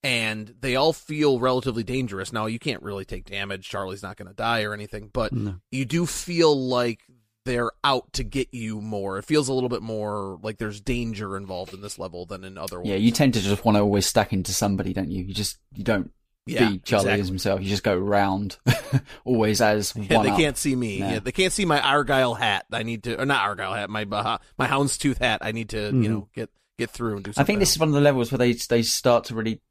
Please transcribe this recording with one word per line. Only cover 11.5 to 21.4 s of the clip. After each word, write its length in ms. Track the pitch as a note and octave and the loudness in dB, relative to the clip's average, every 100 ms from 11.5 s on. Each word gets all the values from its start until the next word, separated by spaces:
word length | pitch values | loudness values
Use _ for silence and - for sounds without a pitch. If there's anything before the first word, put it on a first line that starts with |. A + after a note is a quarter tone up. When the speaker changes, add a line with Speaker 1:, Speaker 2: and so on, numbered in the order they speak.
| F2+ G2 | -8 -8
Speaker 1:
in 80 | F#2+ | -12
this 160 | G2+ - | -14 -10
level 280 | F#2+ F2 F2 | -10 -10 -12
than 180 | F#2+ | -12
in 140 | F#2+ F#2+ | -12 -10
other 200 | F#2+ F2+ | -8 -6
ones. 120 | F2+ | -4
Speaker 3:
Yeah, 60 | F#2+ | 4
you 140 | A2 | 4
tend 220 | A#2 C#3+ A#2 | 6 2 2
to 60 | |
just 220 | G2 G2+ A2+ | 0 2 4
wanna 140 | G#2 | 4
always 240 | G#2 G2+ - | 6 4 2
stack 280 | - G2+ | 2 2
into 180 | F#2+ F#2 | -2 -2
somebody, 400 | F#2 G#2 F#2+ F#2+ | 0 0 0 -2
don't 160 | F#2 F2+ | -4 -4
you? 140 | F#2 | -6
You 100 | F#2 | -6
just, 240 | F#2+ G2+ - _ | -4 -4 -6 _
you 100 | - | -6
don't 280 | G2+ G#2 F2+ _ _ _ - | 0 0 -2 _ _ _ -6
Speaker 1:
Yeah, 240 | - A2+ | 2 2
Speaker 3:
be 100 | F#2+ | 2
Charlie 260 | - G#2 G2 | 0 2 4
Speaker 1:
exactly. 160 | G#2+ | 2
Speaker 3:
as 60 | F#2+ | 0
himself. 320 | F#2+ G2+ F#2+ | -2 0 0
You 80 | F#2+ | 0
just 140 | G2 | 0
go 140 | - F#2 | 2 0
round 600 | G2 G2+ G2 F#2+ G2+ - - | 2 4 4 0 -4 -2 0
<laughs> 600 | C3 - C3+ - - - | 0 2 -2 -2 -12 0
always 360 | A#2+ G#2+ G#2 | 2 4 4
as 320 | A2 G#2+ G2+ A2+ | 4 4 0 -6
Speaker 1:
Yeah, 220 | G2 D3 | 2 2
Speaker 3:
one 80 | G#2+ | 4
Speaker 1:
they 60 | |
Speaker 3:
up. 60 | G#2 | 2
Speaker 1:
can't 200 | D3+ - | 2 0
see 180 | D3+ C3 | 0 0
me. 240 | A#2 G2 | -2 -2
Speaker 3:
Nah. 100 | G2 | -2
Speaker 1:
Yeah, 80 | A2 | -2
they 120 | B2+ | -2
can't 220 | D#3 | 0